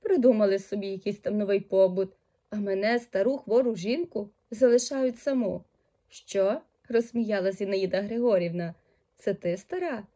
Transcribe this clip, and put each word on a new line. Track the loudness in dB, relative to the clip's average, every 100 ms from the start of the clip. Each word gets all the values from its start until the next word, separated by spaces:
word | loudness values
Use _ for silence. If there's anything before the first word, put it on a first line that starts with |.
Придумали | 0 4 6 6 4 2
собі | -2 -6 -6
якийсь | -6 -8 -6
там | -4 -2
новий | 0 -2
побут, | 0 4 4 2 -4 _ _ _ _
а | -6
мене, | -4 0 0 0
стару | -2 0 0 0
хвору | 0 2 2 -2
жінку, | -4 -4 -4 -8 -10 _ _
залишають | 2 4 4 2 -2 -2 -2
саму». | -4 -2 -2 -6 -12 _ _ _ _
«Що?» — | -20 -6 0 0 0 _ _ _
розсміялась | -2 0 -4 -2 0 0 -2
Зінаїда | -2 -2 0 -2
Григорівна. | -4 -2 2 2 0 -4 -6 -10 _ _ _ _
«Це | -4
ти | -4 -4 -6
стара? | -6 -6 -6 -6 -10